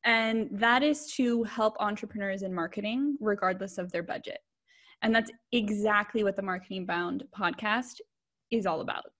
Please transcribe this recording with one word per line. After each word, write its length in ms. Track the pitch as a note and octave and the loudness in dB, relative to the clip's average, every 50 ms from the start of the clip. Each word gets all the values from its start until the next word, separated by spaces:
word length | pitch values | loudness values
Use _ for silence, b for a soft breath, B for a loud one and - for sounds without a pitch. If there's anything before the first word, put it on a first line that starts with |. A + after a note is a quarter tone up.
| - | 2
And 460 | A#3 A3+ A3+ A3+ A3+ A3+ A3+ A3 - - | 4 2 4 2 2 2 0 0 -2 -2
that 280 | G3 A3+ A#3 A#3+ B3+ | 2 4 6 6 6
is 320 | C#4 D4+ D4 D4 - - - | 6 4 2 2 -2 -6 0
to 300 | - B3+ A#3+ A#3 A#3 A3+ | 2 2 4 4 2 0
help 320 | A3 - A#3 G#3+ G#3+ G#3+ - | -2 0 2 2 2 2 2
entrepreneurs 640 | G#3+ G#3 G#3 G#3 - G3+ - G#3+ G3 G3 F#3+ G3 | -2 -2 -2 -4 -8 -10 -6 -4 -4 -4 -2 -2
in 100 | G3 F#3+ | -4 -2
marketing, 640 | F#3 F3 E3 F3+ - G#3 G3+ G#3+ A#3 C4 C#4+ D4 C#4+ C#4+ | -2 -2 -2 -2 -4 -4 -4 -2 0 0 0 0 0 0
regardless 580 | A3 G#3+ G3+ G3+ F#3 F#3 F#3 F#3+ G3 F#3+ - | 0 0 0 2 2 0 0 -2 -6 -8 -6
of 140 | - F3+ F3+ | -8 -8 -4
their 100 | - E3+ | -4 -6
budget. 380 | F3 - - - - - - - _ _ _ _ _ b b b b b b b - | -4 -4 -6 -6 -6 -10 -12 -12 _ _ _ _ _ b b b b b b b 0
And 100 | A3 A3+ | 2 4
that's 160 | A3+ A3 A3+ - _ _ _ | 2 2 0 -10 _ _ _
exactly 720 | - A#3+ G#3+ G3+ G#3+ G#3 G#3 G#3+ G#3 G#3 G#3 - - A3+ G#3 | 0 0 2 0 0 0 2 4 4 4 2 0 -2 0 0
what 120 | G3 G3 | 2 0
the 60 | G3 | 0
Marketing 460 | G3 G3 F#3 F#3 F#3+ - F#3+ F#3+ F3+ | -4 -4 -4 -4 -6 -8 -8 -8 -4
Bound 360 | F#3 F3 E3+ F3 F3 F3+ F#3+ - - - | -2 -2 -2 -2 -2 -4 -6 -8 -10 -8
podcast 600 | G3+ G3 F3 - - A3 G#3 G#3+ A#3+ B3 B3 - - - _ _ _ _ _ _ _ _ _ | -2 -2 -2 -2 -2 -2 0 0 0 -2 -6 -14 -18 -20 _ _ _ _ _ _ _ _ _
is 160 | A#3 A#3 F#3+ | -2 0 2
all 160 | F#3 D#3+ D#3+ | 0 0 0
about. 300 | - - - - - - _ | -2 -4 -6 -6 -6 -10 _